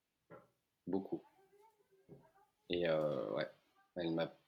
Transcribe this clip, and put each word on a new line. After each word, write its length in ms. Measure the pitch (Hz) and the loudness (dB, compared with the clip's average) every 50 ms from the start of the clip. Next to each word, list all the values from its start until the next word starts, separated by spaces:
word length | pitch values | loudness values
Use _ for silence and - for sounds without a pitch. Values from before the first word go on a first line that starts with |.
| _ _ _ _ _ - - - - _ _ _ _ _ _ _ _ | _ _ _ _ _ -20 -20 -20 -20 _ _ _ _ _ _ _ _
Beaucoup. 360 | 90 92 95 95 - 85 - - - _ - - _ - - - - _ _ _ _ _ _ _ - - - - - _ - _ _ _ _ _ - | -2 -2 -2 -2 -2 -6 -6 -6 -10 _ -20 -20 _ -20 -20 -20 -20 _ _ _ _ _ _ _ -20 -20 -20 -20 -20 _ -20 _ _ _ _ _ -2
Et, 200 | 90 87 87 82 | 0 2 4 4
euh, 420 | 80 78 78 76 69 62 52 52 | 4 4 4 2 0 0 -2 -2
ouais, 160 | 52 - - - - - _ _ _ _ _ _ - | -2 -2 -2 -4 -6 -14 _ _ _ _ _ _ -6
elle 160 | 90 85 82 | -2 -2 0
m'a, 220 | 82 82 82 82 - - _ | 0 0 0 -2 -4 -10 _